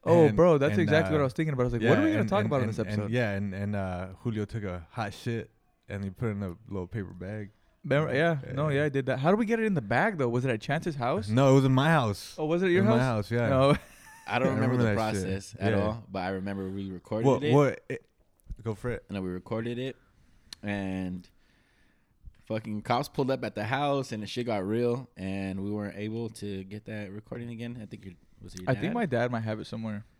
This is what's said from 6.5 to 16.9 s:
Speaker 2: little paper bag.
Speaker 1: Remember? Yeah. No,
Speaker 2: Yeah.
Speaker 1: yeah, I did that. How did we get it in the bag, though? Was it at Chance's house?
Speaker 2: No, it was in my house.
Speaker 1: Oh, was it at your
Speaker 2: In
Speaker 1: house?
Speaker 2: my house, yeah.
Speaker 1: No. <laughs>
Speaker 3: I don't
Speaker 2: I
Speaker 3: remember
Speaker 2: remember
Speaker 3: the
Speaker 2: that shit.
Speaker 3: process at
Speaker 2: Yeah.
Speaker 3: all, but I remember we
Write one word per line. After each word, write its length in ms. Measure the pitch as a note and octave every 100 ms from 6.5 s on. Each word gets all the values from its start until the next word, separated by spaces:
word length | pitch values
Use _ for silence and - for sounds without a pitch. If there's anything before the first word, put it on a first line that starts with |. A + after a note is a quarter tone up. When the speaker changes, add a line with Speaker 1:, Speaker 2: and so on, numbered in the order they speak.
| E2+ -
Speaker 2:
little 180 | G2 F2+
paper 260 | A2 F#2
bag. 380 | F2+ F#2 G#2+ G2+ _ _ _
Speaker 1:
Remember? 300 | D3 C#3 D#3
Yeah. 240 | B2+ E3+ D3+ C3
No, 140 | C3 D#3
Speaker 2:
Yeah. 120 | C#3
Speaker 1:
yeah, 40 |
I 40 | D3+
did 180 | C3+ C3+
that. 120 | B2+
How 100 | D3+
did 80 | G#3
we 80 | A3
get 140 | A3+
it 40 | A3
in 80 |
the 60 | F3+
bag, 380 | G#2 A#2+ G3+ F3+
though? 100 | B2
Was 160 | A#2+
it 60 | C3
at 100 | A2
Chance's 360 | - E3 E3+ C#3
house? 320 | A#2+ F3+ G#2
Speaker 2:
No, 240 | A2+ C3+
it 20 |
was 100 | C3+
in 80 | C3
my 160 | C3 D3+
house. 440 | E3 A#2 G2+ - -
Speaker 1:
Oh, 80 | D#3
was 160 | F3
it 40 | F#3
at 60 |
your 100 | F3
Speaker 2:
In 60 | -
Speaker 1:
house? 100 | A#2+
Speaker 2:
my 60 |
house, 260 | C3 A2 G2+
yeah. 180 | A#2 A#2
Speaker 1:
No. 280 | C3 C#3 C#3+ - -
<laughs> 240 | - - -
Speaker 3:
I 120 | A2+
don't 100 | C3+
Speaker 2:
I 60 |
Speaker 3:
remember 220 | C3+ A#2 B2+
Speaker 2:
remember 0 |
Speaker 3:
the 40 | A2+ G#2
Speaker 2:
that 140 | A2
shit. 80 | G#2
Speaker 3:
process 340 | F#2 G2 - -
at 140 | G2
Speaker 2:
Yeah. 80 | G#2
Speaker 3:
all, 240 | G#2 A2+ G#2
but 80 | F#2+
I 80 | F2+
remember 380 | F#2+ G2 G2 F#2+
we 220 | G2 G2